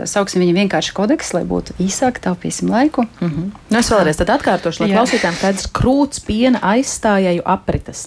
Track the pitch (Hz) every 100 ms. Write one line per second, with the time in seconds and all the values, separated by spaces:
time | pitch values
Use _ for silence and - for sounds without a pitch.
0 | - 208 196 185 180 175 202 160 - -
1 | 208 311 - 175 175 180 - - 185 -
2 | 254 247 - 180 165 - 180 208 294 285
3 | 226 - 175 151 185 - - 226 240 220
4 | 170 - 180 247 - 185 170 160 165 196
5 | 262 247 180 170 190 196 - - 240 269
6 | 285 - - 214 254 247 180 226 277 -
7 | 220 196 190 175 - 190 - 180 - -